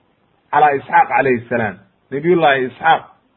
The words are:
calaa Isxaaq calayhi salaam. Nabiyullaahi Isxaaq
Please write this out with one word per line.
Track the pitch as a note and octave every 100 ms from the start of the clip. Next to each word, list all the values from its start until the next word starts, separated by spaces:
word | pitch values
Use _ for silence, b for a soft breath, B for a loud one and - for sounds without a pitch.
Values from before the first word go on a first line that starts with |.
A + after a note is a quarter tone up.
| _ _ _ _ -
calaa | C#3+ D3+ C#3
Isxaaq | - - -
calayhi | B2+ C3+ A#2+ A#2
salaam. | A#2+ A2 F#2 _ _ -
Nabiyullaahi | C3+ D#3+ F3 D#3 C3+ B2+
Isxaaq | - D#3 D#3 - _ _